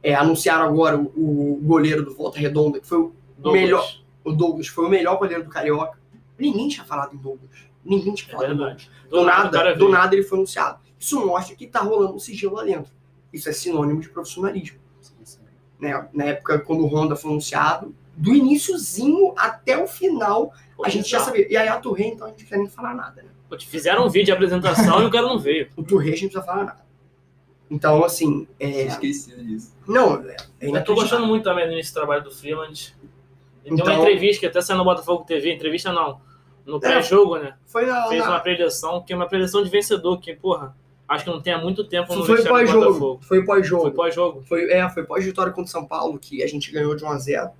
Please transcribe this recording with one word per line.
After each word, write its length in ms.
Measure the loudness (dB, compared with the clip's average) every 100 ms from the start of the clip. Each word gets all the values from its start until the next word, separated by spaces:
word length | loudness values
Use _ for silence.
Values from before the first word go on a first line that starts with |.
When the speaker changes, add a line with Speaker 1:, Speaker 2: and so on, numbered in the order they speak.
Speaker 1:
É, 100 | 2
anunciaram 520 | 2 4 2 2 2 2
agora 320 | 2 2 2
o, 560 | -2 -2 0 0 0
o 60 | -2
goleiro 420 | 2 4 4 0
do 100 | -4
Volta 240 | -8 -8 -4
Redonda, 400 | -2 2 2 0
que 80 | -2
foi 120 | 0
o 160 | 0 -6 _ -6
Speaker 2:
Douglas. 240 | 2 2
Speaker 1:
melhor, 380 | 4 2 0 -12 _ _
o 100 | -6
Douglas, 340 | 0 0 -2 -8
foi 160 | -4
o 40 | 0
melhor 300 | 2 2 0
goleiro 240 | -2 -4
do 40 | -8
Carioca. 500 | -6 -2 -2 -4 -10 _ -20 _ _
Ninguém 300 | -2 -2 -4
tinha 160 | -6
falado 300 | -8 -8 -8
em 40 | -10
Douglas. 320 | -14 -14 -18 _ _ _
Ninguém 300 | -2 0 0
tinha 160 | -8 -12
Speaker 2:
É 80 | -6
Speaker 1:
falado 160 | -4
em 40 | -2
Speaker 2:
verdade. 320 | -4 -8 -20 -20 -2
Speaker 1:
Douglas. 20 |
Do 60 | 2
Speaker 2:
Do 80 |
nada, 160 | 4 4
o 40 |
Speaker 1:
nada, 120 | 4 2
Speaker 2:
cara 140 | 2
Speaker 1:
do 60 | 6
Speaker 2:
veio. 120 | 6
Speaker 1:
nada 240 | 6 6
ele 80 | 4
foi 140 | 2 -2
anunciado. 420 | -2 -2 -4 -6 _ _
Isso 260 | -4 -2 0
mostra 300 | -2 -4 -16
que 100 | -6
tá 140 | -4
rolando 340 | 0 2 0
um 40 | -2
sigilo 360 | -12 -6 -6
lá 100 | -4
dentro. 280 | -4 -4 -6 _ _ _ _
Isso 160 | -10 -8
é 40 |
sinônimo 480 | -6 -4 -2 0 -2
de 100 | -6
profissionalismo. 680 | -12 -12 -6 -4 -4 -12 -20 _ _
Speaker 2:
Sim, 140 | _ _
sim. 140 | -20 -20 _ _ _ _
Speaker 1:
Né? 280 | -8 -8 -8
Na 120 | -6
época, 340 | -4 -4 -2 -4
quando 220 | 0 -2
o 40 | 0
Honda 300 | 0 -2 -4
foi 140 | -4
anunciado, 640 | -6 -4 0 0 -2 -8 -18 _
do 200 | -4 4
iniciozinho 1000 | 6 6 2 0 -4 -6 -2 2 4 4 2
até 460 | -4 -2 -2 -2
o 40 | -2
final, 680 | -2 -2 0 0 0 -2 -8 _ -6
Speaker 2:
Pô, 80 |
Speaker 1:
a 40 | -2
gente 180 | -2 0
já 100 | -2
Speaker 2:
bizarro. 180 | 0 2
Speaker 1:
sabia. 160 | 2
E 40 | 2
aí 100 | 2
a 100 | -2
Touré, 260 | -4 -2 -4
então, 180 | -4 -14
a 40 |
gente 100 | -18
não 60 | -6
precisa 120 | -4
nem 100 | -4
falar 260 | -8 -10
nada, 280 | -10 -14 -18
né? 60 | -20 _ _
Speaker 2:
Pô, 80 | -18
te 100 | -12
fizeram 400 | -4 0 2 4
um 40 |
vídeo 160 | 4 4
de 60 |
apresentação 680 | 4 2 2 2 4 6 6
e 40 | 4
o 40 |
cara 160 | 2 0
não 120 | 0
veio. 300 | 0 -2 -2
Speaker 1:
<laughs> 40 | -10
O 60 |
Touré, 260 | 0 2 2
a 20 |
gente 140 | -2
não 40 | -4
precisa 140 | -6
falar 200 | -6 -6
nada. 200 | -6 -10 _ _ _ _ _ _ _ _ _
Então, 340 | -2 2 4
assim, 420 | 4 2 0 -2 -6 _
é 100 | -6
Speaker 3:
Tinha 160 | -4 -4
esquecido 560 | -4 -6 -6 -12 -16
disso. 320 | -10 -10 -12 _ -2
Speaker 1:
Não, 280 | 2 2 2
é, 20 |
é 0 |
Speaker 2:
Eu 0 |
tô 460 | -8 -18 -20 _ -4
Speaker 1:
inacreditável. 280 | -4 0
Speaker 2:
gostando 320 | 0 2 0 2
muito 180 | 0
também 220 | 0 -2 -2
do 60 |
início 200 | -4 -8
do 20 | -6
trabalho 260 | -2 -2
do 80 | -4
Freeland. 640 | -14 -10 -8 -10 -14 -18 _ -20 _ _ _ _ _
Ele 100 | -4
deu 100 | 0
Speaker 1:
Então 20 | 2 4
Speaker 2:
uma 80 |
entrevista 360 | 6 6 2 2
que 60 | 0
até 140 | -2
saiu 160 | 0 2
no 60 |
Botafogo 400 | 2 0 0 -4
T 160 | -2 -2
V, 120 | -2
entrevista 380 | -4 -4 -4 -4
não, 280 | -4 -4 -8 _ _ _ _
no 120 | -10 -2
Speaker 1:
É, 40 |
Speaker 2:
pré-jogo, 560 | 2 2 4 6 6 2
né? 160 | -8 -16 _
Speaker 1:
foi 200 | -2 -2
na, 200 | 0 -2
Speaker 2:
Fez 160 | 0
Speaker 1:
na 80 | 0
Speaker 2:
uma 100 | -2
predição, 600 | -2 0 -2 -2 -6 -6
que 100 | -6
é 40 | -6
uma 100 | -2
predição 380 | -2 0 0
de 60 | 2
vencedor, 480 | 0 0 -2 0 -4
que, 140 | -6
porra, 420 | -8 -4 -4 -6 -16 _ _ -6
acho 160 | -4
que 60 | -4
não 100 | -6
tem 140 | -4
há 40 | -4
muito 240 | -4 -6
tempo 300 | -4 -4 -2
no 100 | -4
Speaker 1:
Foi 120 | 2 4
Speaker 2:
vestiário 300 | 4 4 6
do 60 |
Speaker 1:
pós-jogo, 140 | 6 6
Speaker 2:
Botafogo. 280 | 4 0 -6
Speaker 1:
foi 200 | 0 2
pós-jogo. 380 | 4 2 2 0
Speaker 2:
Foi 80 | 0
pós-jogo? 500 | 0 -2 0 -2 -4 -4
Speaker 1:
Foi, 240 | -2 2
é, 180 | 2 2
foi 140 | -4
pós-vitória 460 | -4 -4 -4 -2 -4
contra 180 | -4 -8
o 40 |
São 140 | -10 -8
Paulo, 320 | -6 -6 -8
que 240 | -10 -6
a 40 | -4
gente 240 | -4 -8
ganhou 240 | -4 -2
de 80 | -2
um 60 | -6
a 100 | -6
zero. 320 | -4 -4 -4